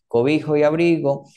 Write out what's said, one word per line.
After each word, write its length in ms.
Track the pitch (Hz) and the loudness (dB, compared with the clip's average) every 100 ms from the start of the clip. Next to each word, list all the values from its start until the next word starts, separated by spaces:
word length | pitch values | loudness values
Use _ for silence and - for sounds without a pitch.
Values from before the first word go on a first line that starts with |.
| _ | _
cobijo 520 | 117 131 151 151 151 | -2 0 0 -2 0
y 40 | |
abrigo, 640 | 147 160 170 160 139 139 - | 2 2 0 0 -2 -4 -8